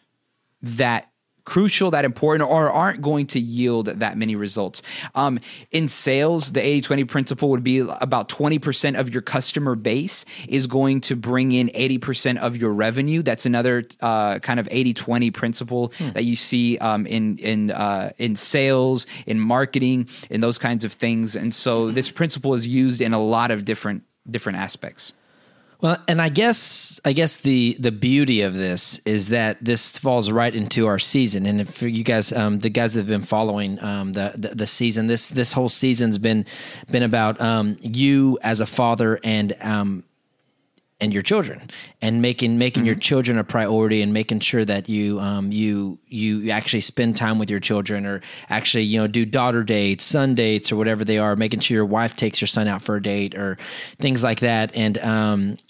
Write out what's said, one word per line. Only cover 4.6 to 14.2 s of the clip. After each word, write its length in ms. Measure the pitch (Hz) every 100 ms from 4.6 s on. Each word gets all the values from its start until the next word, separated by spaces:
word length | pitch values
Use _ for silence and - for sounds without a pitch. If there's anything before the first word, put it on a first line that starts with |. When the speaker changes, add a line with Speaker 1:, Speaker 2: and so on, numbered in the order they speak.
| 92 - - - -
Speaker 1:
Um, 240 | 131 139 123 - - -
in 180 | 160 151
sales, 640 | - - 135 151 170 135
the 100 | 135 139
eighty 140 | 143
twenty 240 | 135 139
principle 460 | 131 143 131 - 147
would 120 | 127
be 180 | 123 131
about 500 | 120 - 131 120 107
twenty 280 | - 147 156
percent 380 | 147 127 147 123
of 160 | 127
your 80 | 120
customer 540 | - 131 - 151 143
base 500 | 117 110 120 175 - - - 123
is 180 | 135 131
going 360 | 135 135 135
to 120 | -
bring 380 | 127 113 127 131
in 180 | 127 120
eighty 240 | - 131 131
percent 400 | 127 127 135 123
of 180 | 120 120
your 160 | 113
revenue. 480 | 104 110 120 143 160
That's 240 | 143 113
another, 400 | 131 120 123 120 117 -
uh, 380 | 117 110